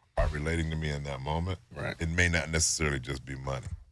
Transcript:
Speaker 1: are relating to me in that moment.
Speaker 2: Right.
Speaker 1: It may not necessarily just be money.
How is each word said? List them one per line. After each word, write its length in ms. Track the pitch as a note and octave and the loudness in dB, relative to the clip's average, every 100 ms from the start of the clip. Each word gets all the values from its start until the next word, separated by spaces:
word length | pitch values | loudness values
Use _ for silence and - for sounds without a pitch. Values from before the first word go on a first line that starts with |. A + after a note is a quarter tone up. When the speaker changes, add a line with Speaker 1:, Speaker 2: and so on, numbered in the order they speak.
| _ - | _ 0
Speaker 1:
are 100 | D2 | 2
relating 400 | D2 D#2 E2 D#2+ | 2 0 2 2
to 60 | D#2 | 0
me 140 | D#2 | 0
in 120 | C#2+ | -2
that 160 | C#2+ C2+ | -4 -6
moment. 400 | C#2 D#2 F2+ F#2 - - | -2 0 0 -4 -8 -6
Speaker 2:
Right. 200 | E2 - | -6 -2
Speaker 1:
It 100 | E2+ | 0
may 200 | E2 F2 | 4 4
not 200 | E2 D#2 | 4 2
necessarily 480 | D#2+ - - D2+ C#2 | 2 2 2 2 0
just 260 | A#1+ C2+ B1+ | -2 -6 -6
be 100 | C2+ | -8
money. 320 | C2 C2 - - - | -4 -4 -6 -10 -12